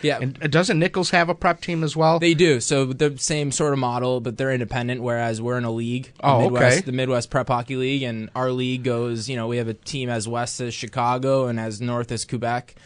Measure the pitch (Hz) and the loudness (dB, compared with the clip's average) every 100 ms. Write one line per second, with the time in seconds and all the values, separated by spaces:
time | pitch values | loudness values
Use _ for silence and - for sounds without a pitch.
0 | 147 120 127 127 156 156 185 160 180 190 | -2 0 -4 -4 0 2 4 2 2 0
1 | 175 180 170 170 180 170 - 170 156 160 | 2 2 2 2 0 0 -2 -2 -2 2
2 | 160 165 170 160 170 127 - 143 131 131 | 4 4 4 6 6 4 2 2 2 2
3 | 151 135 - 151 143 - 151 139 123 120 | 0 0 -2 -2 -2 0 0 0 0 0
4 | 123 127 120 113 135 127 110 127 120 127 | 0 0 -4 -2 -2 0 -2 -4 -4 -4
5 | 120 117 117 110 120 123 117 113 117 123 | -2 0 -2 -2 -2 -2 -2 -4 -4 -4
6 | 131 - 139 127 127 123 123 143 185 127 | -8 -2 2 4 4 4 4 4 2 -2
7 | 131 156 - 139 120 120 120 131 127 139 | 0 0 0 -2 0 -2 -2 -4 -2 -2
8 | 127 113 110 123 127 127 127 127 123 117 | -2 -6 -6 -2 -2 0 -2 -2 -2 0
9 | 120 117 110 127 113 120 113 104 - 139 | -2 -4 -4 -4 -2 -2 -4 -6 -8 -6
10 | 123 117 107 120 120 - 123 - 117 135 | -4 -4 -4 -4 -4 -6 -6 -6 -6 -2
11 | 123 127 131 135 127 117 113 104 120 120 | 0 0 2 2 2 -2 -4 -6 -4 -4
12 | 120 117 - 123 117 120 - - | -4 -6 -6 -4 -2 -4 -6 -20